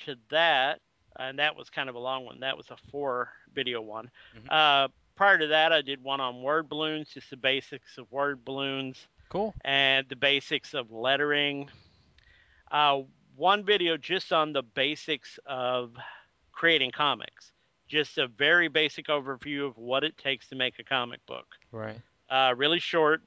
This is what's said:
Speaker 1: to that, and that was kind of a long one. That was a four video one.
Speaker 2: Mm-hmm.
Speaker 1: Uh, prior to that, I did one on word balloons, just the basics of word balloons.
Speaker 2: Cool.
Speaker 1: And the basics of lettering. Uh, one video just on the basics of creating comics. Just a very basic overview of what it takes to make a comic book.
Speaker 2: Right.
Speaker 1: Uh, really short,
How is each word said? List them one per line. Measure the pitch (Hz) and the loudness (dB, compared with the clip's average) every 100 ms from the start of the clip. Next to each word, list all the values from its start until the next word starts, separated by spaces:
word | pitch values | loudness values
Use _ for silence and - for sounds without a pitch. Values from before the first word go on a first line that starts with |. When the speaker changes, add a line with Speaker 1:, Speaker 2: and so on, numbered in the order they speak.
| - | -14
Speaker 1:
to | 127 110 | -14 _
that, | 156 165 139 135 156 _ _ _ - | 2 4 4 2 -2 _ _ _ -12
and | 131 135 | -10 -2
that | 151 151 | -2 -2
was | 135 | -8
kind | - 135 | -8 -8
of | 120 | -6
a | |
long | 123 131 123 | -6 -6 -8
one. | 127 | -8
That | 131 - | -8 -8
was | - | -12
a | 120 - | -20 -14
four | 143 139 123 120 - _ | -6 -4 -4 -6 -10 _
video | - 127 117 | -6 -4 -6
one. | 110 110 123 - - 113 | -8 -12 -14 -18 -20 -20
Speaker 2:
Mm-hmm. | 113 | -2
Speaker 1:
Uh, | 156 151 139 135 - _ - | 4 6 4 2 -4 _ 2
prior | 196 185 | 4 4
to | 151 | 4
that, | 156 160 | 4 4
I | 160 | 4
did | 135 139 | 0 -8
one | 131 139 | -6 -4
on | 127 123 | -4 -4
word | 127 156 147 | -2 -2 -2
balloons, | 151 156 156 151 | -4 -4 -4 -8
just | - - | -16 -18
the | 131 | -4
basics | 131 135 - 135 - - | 0 0 -4 -14 -16 -20
of | 123 | -10
word | 131 143 135 117 | -4 -2 -4 -6
balloons. | 135 139 135 135 131 - _ _ | -6 -4 -4 -6 -10 -18 _ _
Speaker 2:
Cool. | 180 214 - 135 | -4 -4 -6 -2
Speaker 1:
And | 139 139 135 135 | 2 4 2 0
the | 127 | 0
basics | 139 139 - 147 - | 2 2 0 -4 -4
of | 147 113 | -8 -8
lettering. | 113 123 139 147 147 143 139 139 - _ _ _ _ _ _ _ _ _ | -4 0 0 2 0 0 -4 -10 -16 _ _ _ _ _ _ _ _ _
Uh, | 147 147 139 135 _ _ 131 | 2 4 2 -2 _ _ 0
one | 170 202 196 | 2 4 4
video | 208 175 160 | 2 2 0
just | - 143 - | -2 -4 0
on | 170 156 | 0 2
the | 143 | -2
basics | 120 139 135 151 - 143 - - - | -4 -2 -2 -2 -6 -6 -8 -18 -10
of | 131 127 127 123 120 - - _ _ _ | -4 -2 -2 -4 -12 -16 -18 _ _ _
creating | - 165 156 135 | 0 2 4 2
comics. | - 147 113 - - - _ _ _ - | 0 0 0 -6 -18 -20 _ _ _ -4
Just | 147 147 - | -2 -2 -2
a | 127 | -4
very | 110 143 175 165 | 0 4 4 4
basic | 156 151 - 156 | 2 0 -2 -2
overview | 147 131 131 147 143 143 | -2 -2 -10 -8 -6 -6
of | 113 | -6
what | 117 131 | -2 -2
it | 156 - | -2 -4
takes | 139 127 - | -6 -6 -8
to | 135 | -6
make | 127 - | -4 -6
a | |
comic | 113 135 120 120 - | -4 -4 -4 -8 -14
book. | - - - _ | -14 -14 -20 _
Speaker 2:
Right. | 113 110 110 - _ - | -12 -10 -12 -18 _ -4
Speaker 1:
Uh, | 131 131 123 | 2 2 2
really | 143 170 | 2 0
short, | - 170 151 156 | 0 2 4 2